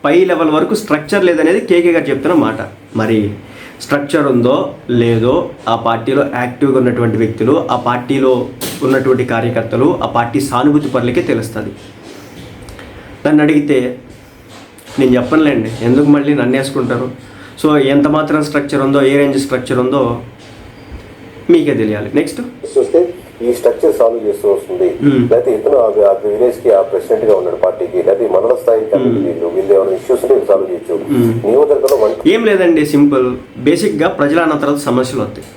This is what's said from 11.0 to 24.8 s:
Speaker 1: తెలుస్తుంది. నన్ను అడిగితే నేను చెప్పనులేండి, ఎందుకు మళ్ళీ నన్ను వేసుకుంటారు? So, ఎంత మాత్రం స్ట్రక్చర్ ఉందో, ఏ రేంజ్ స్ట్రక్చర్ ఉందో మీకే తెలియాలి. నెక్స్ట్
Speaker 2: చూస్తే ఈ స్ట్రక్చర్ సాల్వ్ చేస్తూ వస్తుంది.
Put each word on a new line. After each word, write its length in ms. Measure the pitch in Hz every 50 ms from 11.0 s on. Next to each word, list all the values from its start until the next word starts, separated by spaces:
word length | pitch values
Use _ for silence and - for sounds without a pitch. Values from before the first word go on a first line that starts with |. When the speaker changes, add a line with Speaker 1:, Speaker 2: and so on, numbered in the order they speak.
| 113 123 - 175
Speaker 1:
తెలుస్తుంది. 500 | 175 147 123 113 - 110 - 107 107 101 98 - - - - - - - - - - - - - - - - - - - - - - - - - - - - - -
నన్ను 160 | 147 156 151 151
అడిగితే 540 | 147 156 147 147 147 143 127 123 123 123 - - - - - - - - - - - - - - - - - - - - -
నేను 160 | 131 123 123
చెప్పనులేండి, 560 | 123 120 - 156 160 156 147 131 117 110 113 113 -
ఎందుకు 240 | 113 117 123 139 147
మళ్ళీ 280 | 143 143 143 139 147 147
నన్ను 240 | 131 120 123 127
వేసుకుంటారు? 720 | 135 131 - - 135 123 117 120 117 127 127 - - - - - - - - - - -
So, 140 | 156 151
ఎంత 300 | 147 135 135 143 143 147
మాత్రం 360 | 151 151 156 151 147 151 151 147
స్ట్రక్చర్ 380 | - - - 143 - 151 139
ఉందో, 200 | 135 135 139 143
ఏ 160 | 135 135 139
రేంజ్ 260 | 143 143 139 135 139 135
స్ట్రక్చర్ 360 | - 127 127 123 - 131 123
ఉందో 420 | 127 127 139 139 127 117 120 117 - - - - - - - - - - - - - - - - - - - - - - - - - -
మీకే 240 | 170 165 147 147 127
తెలియాలి. 380 | 110 110 107 107 104 110 - -
నెక్స్ట్ 260 | 147 170 190 - - 247 - - - - - -
Speaker 2:
చూస్తే 360 | - - - - 165 180 170 - - - - - -
ఈ 120 | 117 120 120
స్ట్రక్చర్ 420 | - - 120 113 - - 113 101
సాల్వ్ 320 | - 117 117 117 113 107
చేస్తూ 200 | 104 98 - - 104
వస్తుంది. 360 | 98 92 - - - -